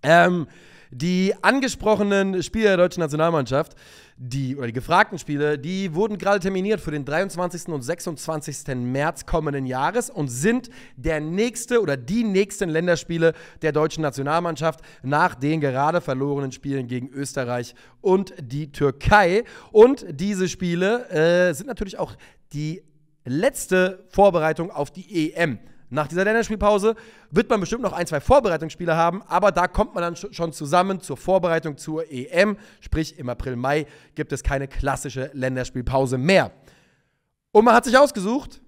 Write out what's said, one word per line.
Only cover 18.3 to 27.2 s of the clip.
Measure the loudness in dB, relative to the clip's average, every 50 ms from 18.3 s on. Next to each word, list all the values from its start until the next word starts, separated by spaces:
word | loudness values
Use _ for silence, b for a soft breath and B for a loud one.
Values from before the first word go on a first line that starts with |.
| -10 -14
die | -14 -10 -8 -8 -8 -10
Türkei. | -4 0 0 0 0 0 2 4 6 6 6 6 2 0 -2 B B B B B
Und | B 8 8 8 8 2 -4 -12
diese | -8 -6 -4 -4 -2 -2 -2
Spiele, | -4 -4 -4 -4 -2 0 0 2 0 0 0 -4 -4
äh, | 0 2 4 4 4 4 4 2 0
sind | -2 -8 -10
natürlich | -8 -8 -8 -8 -6 -8
auch | -8 -8 -8 b b b b b _ _ -10
die | -8 -6 -6 -8 -10 _ _ _ _ _ _ _ _ _
letzte | -6 -4 0 0 0 -2 -2 -4 0 2 2 2 2 0 -6 -18 _
Vorbereitung | 4 6 6 6 6 4 2 0 0 -2 -4 -6
auf | -4 -6 -6 -6
die | -8 -20 -20 -6 -2 -2 -2 -2
E | 0
M. | -2 -2 -2 -2 -6 -10 b b b b b -4
Nach | -4 -4 -2
dieser | -2 0 0
Länderspielpause | 2 2 0 0 -2 -4 0 2 4 4 4 2 0 0 0 B B B B